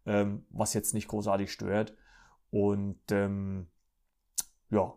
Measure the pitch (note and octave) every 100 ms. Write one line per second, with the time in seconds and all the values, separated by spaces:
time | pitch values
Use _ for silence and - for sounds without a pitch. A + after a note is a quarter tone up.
0 | - G#2 G2+ G2+ - - G#2+ G#2+ - A2
1 | - G#2+ G2+ G2 G2 - G2+ G#2 A2 -
2 | _ - - _ _ G#2+ G2+ G2+ G2+ F#2+
3 | - G2+ G2+ G2+ G2 F#2+ F#2 _ _ _
4 | _ _ _ - - _ _ G#2 F2+